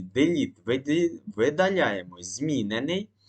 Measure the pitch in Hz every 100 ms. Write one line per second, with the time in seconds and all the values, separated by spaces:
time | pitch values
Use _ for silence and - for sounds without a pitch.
0 | 92 120 160 165 113 - 110 135 139 160
1 | 170 170 - 104 127 151 190 190 127 101
2 | 90 87 90 101 156 135 101 113 143 185
3 | 214 _